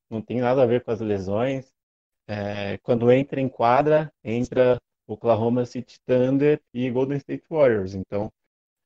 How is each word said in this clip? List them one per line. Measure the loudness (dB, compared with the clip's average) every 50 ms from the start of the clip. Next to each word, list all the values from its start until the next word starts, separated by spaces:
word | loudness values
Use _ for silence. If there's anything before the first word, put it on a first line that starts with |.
| _ -10
Não | -10 -10
tem | -8 -6 -4 -2
nada | 0 0 2 2 2
a |
ver | 2 2 0 -2
com | -2
as | -6 -4
lesões. | -4 -4 -4 -4 -4 -4 -4 -2 -2 -2 -4 -6 -10 _ _ _ _ _ _ _ _ _ _ _ _ -10
É, | -8 -8 -6 -6 -6 -6 -6 -6 -8 -6
quando | _ -2 -2 2 4 4
entra | 4 4 2 0 -4 -4
em | -4 -4
quadra, | -4 0 2 2 4 4 4 4 2 2 0 -2 _ _ -8
entra | -6 -4 -4 -4 -2 0 2 4 4 2 0 -2 _ _ _ _
Oklahoma | -12 -10 -4 0 0 2 2 2 0 0 0 -2
City | -4 -6 -12 -12 _ -16 _ _
Thunder | 0 2 2 2 2 2 2 2 2 2 0 _ _ -8
e | -6 -4 -2
Golden | -2 -2 -2 -2 -2
State | -6 -6 -8 -10 -12 -10 -6
Warriors. | 0 2 4 4 4 2 -2 -4 -6
Então, | -8 -8 -6 -6 -6 -6 -8 -10 _ _ _ _ _ _ _ _ _ _